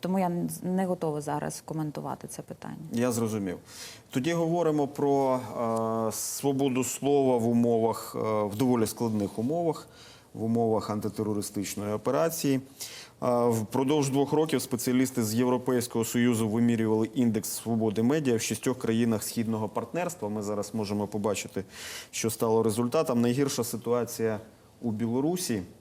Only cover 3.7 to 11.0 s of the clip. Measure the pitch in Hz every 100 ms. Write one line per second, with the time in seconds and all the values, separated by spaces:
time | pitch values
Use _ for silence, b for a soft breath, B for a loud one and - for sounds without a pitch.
3.7 | B B B B 135 135 170 165 175 160
4.7 | 151 143 147 143 139 135 127 117 - 117
5.7 | 113 113 113 113 107 - - 139 135 139
6.7 | 123 120 - 135 143 135 123 113 117 120
7.7 | 117 113 104 - 127 113 107 104 104 131
8.7 | 123 110 - 117 107 101 - 120 165 170
9.7 | 147 - B B B B - 110 117 117
10.7 | 110 - 104